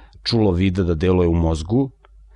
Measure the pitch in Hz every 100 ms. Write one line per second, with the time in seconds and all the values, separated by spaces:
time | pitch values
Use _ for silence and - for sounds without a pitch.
0 | - - - 117 107 87 95 90 87 82
1 | 92 90 87 85 82 78 78 117 135 -
2 | _ - -